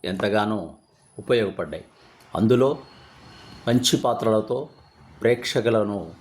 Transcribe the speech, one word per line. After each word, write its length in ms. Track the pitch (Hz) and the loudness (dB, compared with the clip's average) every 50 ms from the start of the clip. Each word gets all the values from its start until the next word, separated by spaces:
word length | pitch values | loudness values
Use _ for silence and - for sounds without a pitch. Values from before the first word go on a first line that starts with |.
| - | -6
ఎంతగానో 680 | 95 95 92 104 104 101 107 104 107 110 101 82 80 76 - _ _ _ _ _ _ _ - | -6 -4 -2 -2 0 2 0 0 0 -2 -4 -6 -10 -14 -20 _ _ _ _ _ _ _ -16
ఉపయోగపడ్డాయి. 640 | 95 - 127 117 107 95 - - 87 76 78 85 - - _ _ - - - _ - - - | -2 0 0 0 0 -2 -4 -6 -8 -8 -10 -14 -14 -18 _ _ -20 -20 -20 _ -20 -8 -2
అందులో 440 | 85 104 110 123 123 131 135 - - - - - - - - - - - - - - - - - - - 117 | 0 4 4 4 4 4 2 0 -4 -10 -20 -20 -20 -20 -20 -20 -20 -20 -20 -20 -20 -20 -20 -20 -8 -2 0
మంచి 280 | 120 123 123 - - | 0 2 2 2 0
పాత్రలతో 720 | - - 127 117 - 117 113 110 107 107 110 123 131 147 147 - - - _ _ - - - - - | 2 2 0 -2 0 2 2 2 2 0 -2 -6 -6 -6 -10 -16 -20 -20 _ _ -20 -20 -20 -16 -2
ప్రేక్షకులను 920 | - 113 123 120 - - - 131 110 117 113 110 104 101 104 98 82 82 87 - | 2 2 2 2 -2 -2 -2 0 2 2 2 2 2 0 -4 -6 -8 -10 -16 -20